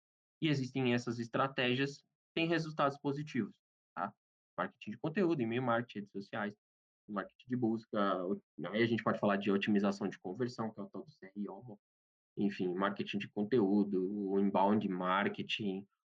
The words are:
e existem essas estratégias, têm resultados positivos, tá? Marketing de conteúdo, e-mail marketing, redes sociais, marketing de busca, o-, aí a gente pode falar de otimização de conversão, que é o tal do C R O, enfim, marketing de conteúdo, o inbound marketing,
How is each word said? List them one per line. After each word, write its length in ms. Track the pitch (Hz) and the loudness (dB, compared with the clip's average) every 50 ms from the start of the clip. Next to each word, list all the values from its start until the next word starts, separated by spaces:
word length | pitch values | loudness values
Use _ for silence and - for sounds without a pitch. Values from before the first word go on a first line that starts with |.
| _ _ _ _ _ _ _ _ 151 | _ _ _ _ _ _ _ _ -2
e 60 | 156 | 0
existem 460 | 147 135 127 123 - 135 131 123 120 | 0 0 -2 -2 -2 0 2 2 2
essas 240 | 120 120 123 113 120 | 2 0 -2 -4 -4
estratégias, 840 | 113 113 - 135 135 135 135 - 127 123 127 131 139 139 143 - _ _ _ _ _ _ _ | -4 -2 0 0 0 0 0 0 2 2 2 2 0 -2 -4 -8 _ _ _ _ _ _ _
têm 140 | 165 165 165 | -2 0 2
resultados 500 | 170 160 165 156 156 - 151 139 139 - | 2 0 0 -2 -2 0 0 0 0 0
positivos, 560 | - 143 139 147 151 151 - 123 101 95 - _ _ _ _ _ _ _ _ | -2 -4 -2 -2 -4 -4 -2 -2 -2 -2 -6 _ _ _ _ _ _ _ _
tá? 180 | 85 87 104 - _ _ _ _ _ _ _ _ - | -6 -6 -6 -6 _ _ _ _ _ _ _ _ -6
Marketing 320 | 90 - - _ - 107 104 | -6 -6 -6 _ -12 -12 -8
de 60 | - | -6
conteúdo, 440 | - 156 156 220 190 165 165 151 117 | -6 -4 0 2 2 2 2 2 0
e-mail 200 | 110 113 123 131 | 0 0 0 2
marketing, 360 | 120 117 117 123 - - 107 | 2 2 2 0 -2 -6 -10
redes 140 | 101 - - | -10 -10 -10
sociais, 420 | 98 101 - - 113 107 104 104 - _ _ _ _ _ _ _ _ _ - | -12 -10 -8 -6 -6 -6 -6 -6 -10 _ _ _ _ _ _ _ _ _ -8
marketing 400 | 104 98 92 - - - - 123 | -6 -6 -6 -6 -10 -18 -10 -6
de 80 | 127 | -2
busca, 680 | 123 120 110 113 110 113 _ - 107 101 98 95 92 90 | 0 0 0 0 -2 -4 _ 0 0 2 2 2 0 0
o-, 160 | 92 104 101 - _ _ - 78 87 | -2 -4 -4 -6 _ _ -10 -8 -4
aí 140 | 98 110 117 | 0 0 2
a 40 | |
gente 160 | 113 117 107 - | 2 2 0 0
pode 160 | 113 104 - | 0 0 2
falar 180 | - 101 98 | 2 2 2
de 140 | 98 - 104 | 2 2 2
otimização 580 | 98 101 - - 104 101 104 101 98 - 104 92 | 0 2 2 2 2 4 4 2 0 0 -4 -6
de 100 | - - | -6 -6
conversão, 520 | - 95 92 110 127 120 120 - 113 110 - | -10 -8 -6 -4 -4 -4 -4 -4 -6 -6 -6
que 80 | - | -10
é 20 | 98 | -12
o 60 | 101 | -12
tal 140 | - 95 - | -12 -12 -14
do 80 | - | -14
C 160 | - _ - | -16 _ -20
R 220 | 95 - 104 101 92 | -14 -10 -8 -8 -8
O, 300 | 95 101 120 120 101 - _ _ _ _ _ _ _ _ _ _ _ - | -8 -12 -14 -16 -18 -20 _ _ _ _ _ _ _ _ _ _ _ -2
enfim, 340 | 104 101 101 - 95 90 87 | 0 0 0 0 -2 -2 0
marketing 460 | 95 98 101 101 - 101 - - 104 | 2 2 0 0 0 -4 -4 -4 -6
de 100 | 101 - | -6 -6
conteúdo, 720 | - 104 104 104 - 123 104 95 101 104 101 101 101 92 92 92 104 104 101 95 | -4 -4 -2 2 4 4 4 6 6 4 4 4 2 0 0 0 -2 -2 -2 0
o 100 | 98 98 | 2 2
inbound 480 | 101 98 95 92 95 101 107 110 104 95 | 2 4 4 4 4 6 4 4 2 0
marketing, 960 | 92 90 92 90 92 98 104 104 104 - 98 - - - 107 98 95 98 98 - _ _ _ _ | 0 0 0 2 2 2 2 0 -2 -4 -6 -6 -4 -4 -2 -2 -4 -4 -6 -12 _ _ _ _